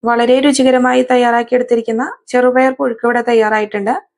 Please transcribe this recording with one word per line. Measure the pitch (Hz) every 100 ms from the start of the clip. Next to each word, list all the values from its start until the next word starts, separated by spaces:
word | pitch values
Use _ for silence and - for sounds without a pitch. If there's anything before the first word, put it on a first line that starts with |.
| 226
വളരെ | 233 240 254
രുചികരമായി | 285 269 262 254 254 254 254
തയ്യാറാക്കിയെടുത്തിരിക്കുന്ന | 247 240 233 233 247 247 233 226 226 294 480 _
ചെറുപയർ | 247 247 254 262 262
പുഴുക്ക് | 269 226 233
ഇവിടെ | 240 240
തയ്യാറായിട്ടുണ്ട്. | 233 214 220 214 214 196 311 _